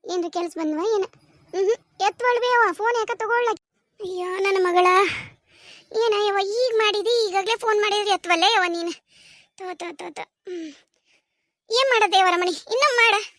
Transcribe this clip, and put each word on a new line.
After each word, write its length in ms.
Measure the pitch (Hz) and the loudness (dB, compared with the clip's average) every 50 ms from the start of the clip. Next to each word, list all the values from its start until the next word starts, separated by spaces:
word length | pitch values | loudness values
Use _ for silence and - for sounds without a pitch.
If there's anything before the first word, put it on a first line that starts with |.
| - | -10
ಏನ್ರಿ 260 | - 349 359 339 339 - | -6 -6 -4 -4 -4 -4
ಕೆಲ್ಸ 180 | 349 349 339 - 330 | -6 -6 -6 -6 -6
ಬಂದ್ವ 240 | 330 302 302 302 359 440 453 | -4 -4 -4 -2 -2 -2 -2
ಏನ? 80 | 403 381 - _ _ _ _ _ _ _ _ | -2 -2 -6 _ _ _ _ _ _ _ _
ಹ್ಮ್, 220 | - 359 392 392 480 - _ _ _ - 381 415 | -4 -2 0 0 0 -2 _ _ _ -4 -4 -4
ಎತ್ 140 | 453 - 480 494 | -2 -2 -2 0
ಒಳ್ಬೇ 220 | 494 480 480 494 494 | 0 0 0 2 4
ಅವ, 160 | 480 453 381 339 - | 4 4 2 0 0
ಫೋನ್ 160 | 415 466 480 466 | -2 -2 0 0
ಯಾಕ 120 | 440 453 480 - | -2 -4 -6 -6
ತಗೊಳ್ಳ? 260 | - 480 466 480 494 466 427 - _ _ _ _ _ _ _ _ | -2 -2 0 0 0 0 -2 -4 _ _ _ _ _ _ _ _
ಅಯ್ಯೋ 280 | 427 359 370 359 359 359 370 381 381 | -12 -10 -8 -6 -6 -6 -4 -2 0
ನನ್ನ 160 | 392 392 381 370 359 | 0 2 2 2 2
ಮಗಳ, 180 | 349 359 359 359 359 381 403 339 - - - - _ _ _ _ _ _ - - - - _ _ - 440 | 4 4 4 6 4 4 2 2 -2 -8 -12 -16 _ _ _ _ _ _ -20 -20 -20 -20 _ _ -2 0
ಏನ 120 | 466 466 415 415 415 | 0 2 2 0 0
ಯವ್ವ 140 | 415 392 403 392 392 415 480 | 0 0 0 -2 -2 -2 -2
ಈಗ 120 | 508 508 453 440 | -2 0 2 2
ಮಾಡಿದಿ, 320 | 440 427 415 415 349 440 480 466 440 403 | 0 0 0 -2 -2 0 0 0 0 0
ಈಗಾಗ್ಲೇ 280 | 359 392 392 415 466 - - | -2 -2 -2 -2 -4 -2 0
ಫೋನ್ 160 | 440 427 415 415 | 0 0 0 0
ಮಾಡಿದ್ರಿ 300 | 427 403 415 415 415 381 | 0 0 -2 0 0 -2
ಎತ್ವಲ್ಲೇ 340 | 359 - 349 349 330 349 403 466 | -2 0 -2 0 2 2 2 2
ಯವ್ವ 140 | 403 359 349 339 | 2 0 0 -2
ನೀನು. 160 | 339 339 339 330 - _ _ _ _ _ - - _ _ _ _ - | -4 -6 -8 -8 -10 _ _ _ _ _ -20 -20 _ _ _ _ -14
ತೋ, 80 | 381 370 349 - | -12 -12 -12 -10
ತೋ, 80 | 349 349 302 - | -12 -14 -12 -12
ತೋ, 80 | - 349 302 | -14 -14 -12
ತೋ. 80 | - - _ _ _ _ 381 | -14 -16 _ _ _ _ -12
ಹ್ಮ್. 220 | 359 339 330 311 277 - _ _ _ _ _ _ _ _ _ _ _ _ _ _ _ _ _ _ | -12 -10 -12 -14 -16 -20 _ _ _ _ _ _ _ _ _ _ _ _ _ _ _ _ _ _
ಏನ್ 180 | 453 494 539 539 | 0 2 2 4
ಮಾಡದೆ 260 | 494 453 440 381 392 381 | 4 4 2 4 4 4
ಯವ್ವ 120 | 381 370 349 | 4 4 2
ರಮಣಿ, 200 | 349 359 359 320 - - - | 2 0 -2 -4 -6 -8 -4
ಇನ್ನೊಮ್ಮೆ 300 | 440 508 571 587 494 480 | 0 2 2 2 4 4
ಮಾಡ. 140 | 466 466 403 415 415 - _ | 4 4 4 0 -2 -8 _